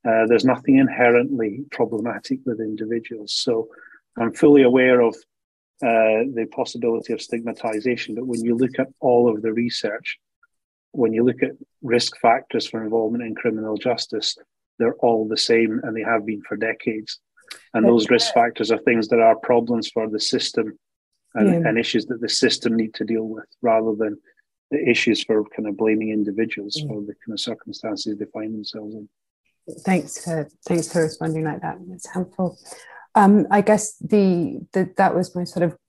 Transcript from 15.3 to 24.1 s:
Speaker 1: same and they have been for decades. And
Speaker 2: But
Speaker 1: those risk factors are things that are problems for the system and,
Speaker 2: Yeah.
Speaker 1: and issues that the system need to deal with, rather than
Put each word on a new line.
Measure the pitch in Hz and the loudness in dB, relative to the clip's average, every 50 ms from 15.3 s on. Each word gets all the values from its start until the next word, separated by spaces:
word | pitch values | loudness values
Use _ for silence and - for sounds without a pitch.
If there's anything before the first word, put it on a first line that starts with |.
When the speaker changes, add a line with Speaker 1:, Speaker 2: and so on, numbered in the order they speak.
| 110 | -2
Speaker 1:
same | 107 - - 117 113 113 107 110 120 - | -4 2 2 4 4 4 2 0 -4 -4
and | 117 110 | -6 -6
they | 113 | -6
have | 104 110 117 110 104 | -2 -2 -2 -2 -2
been | 113 110 101 | -4 -8 -8
for | - - - | -8 -10 -6
decades. | 107 110 113 113 - - 120 110 110 110 - - _ _ _ _ _ _ _ - - _ _ - | -4 -4 -4 -4 -4 -6 -6 -6 -6 -10 -12 -16 _ _ _ _ _ _ _ -20 -20 _ _ 0
And | 110 113 | 4 6
Speaker 2:
But | 117 | 6
Speaker 1:
those | 120 113 107 - | 6 6 4 4
risk | 123 113 - - - | 2 2 2 2 2
factors | 120 117 120 113 - 110 104 | 2 2 2 0 -4 0 0
are | 113 107 | 0 2
things | - 127 120 117 107 - | 2 2 2 2 2 2
that | 123 117 | 4 6
are | 113 113 110 | 6 6 4
problems | - - - 123 120 117 113 120 113 107 - | 4 2 2 2 2 2 0 -2 -2 -4 -4
for | _ 117 110 110 | _ -4 -4 -2
the | 107 107 | -4 -4
system | - - - 120 - - - 120 110 107 104 _ _ _ _ _ _ _ _ _ _ _ _ | -2 -2 -2 -2 -4 -2 -2 -4 -4 -4 -8 _ _ _ _ _ _ _ _ _ _ _ _
and, | 117 104 | 2 4
Speaker 2:
Yeah. | 185 175 170 165 117 | 4 4 2 2 2
Speaker 1:
and | 110 | 0
issues | 113 117 - - 113 104 | 0 0 0 -2 -2 -2
that | - 123 113 | -2 -6 -6
the | 120 110 | -4 -4
system | - - - 123 - - - 117 113 | 0 2 2 2 2 0 0 0 0
need | 113 110 110 - | 0 0 -2 -4
to | - - | -8 -4
deal | 107 113 110 110 | -2 -2 -4 -4
with, | 110 110 107 - _ _ _ | -6 -10 -12 -14 _ _ _
rather | - 120 110 110 110 113 107 | 0 2 2 2 2 0 -2
than | 104 110 107 | -2 -4 -4